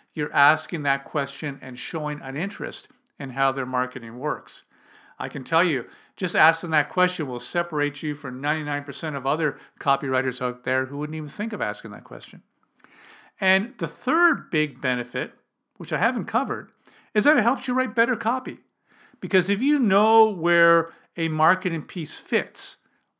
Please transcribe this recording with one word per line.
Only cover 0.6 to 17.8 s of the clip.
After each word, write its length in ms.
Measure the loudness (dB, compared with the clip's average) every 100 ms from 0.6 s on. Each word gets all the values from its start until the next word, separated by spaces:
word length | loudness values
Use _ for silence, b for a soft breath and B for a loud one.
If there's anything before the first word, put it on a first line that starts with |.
| 0 -4
that 220 | -2 -2 -2
question 540 | -4 -4 -6 -8 -8
and 160 | -12 -12
showing 420 | -8 -6 -6 -6
an 140 | -8 -6
interest 520 | -6 -6 -10 -10 -16 _ _ -12
in 100 | -8
how 200 | 0 0
their 140 | 0 -2
marketing 520 | -2 -2 -6 -12 -6
works. 460 | -6 -6 -8 -18 -20 b b b b b
I 100 | -10
can 140 | -8
tell 200 | 0 2
you, 220 | 2 0 -6 B B -6
just 180 | -2 4
asking 360 | 6 6 2
that 180 | 0 0
question 380 | 2 2 0 -4
will 120 | -6
separate 600 | -4 -4 -2 -2 -2 -2
you 140 | -6 -6
from 260 | -8 -6
ninety-nine 420 | -4 -4 -4 -6
percent 320 | -6 -8 -6 -4
of 120 | -2
other 300 | 0 0 -4 B B
copywriters 640 | 0 0 2 0 -2 -2
out 220 | -6 -6
there 240 | -2 -2 -2
who 100 | -6
wouldn't 180 | -6 -8
even 140 | -8
think 240 | -8 -6
of 80 | -4
asking 300 | -4 -6 -10
that 120 | -14
question. 380 | -14 -16 -16 -20 _ _ _ _ B B B B B B
And 360 | 2 2 0 -6
the 100 | -8
third 640 | -6 -2 2 4 2 -2
big 320 | -2 -2 -2
benefit, 520 | -2 -2 -4 -6 -6 _ _ _ _ -14
which 160 | -4
I 60 | 0
haven't 260 | 0 0 -2
covered, 460 | -2 -2 -6 -8 _ b b b
is 100 | 2 4
that 120 | 4
it 60 |
helps 240 | 4 0 -2
you 80 |
write 200 | -2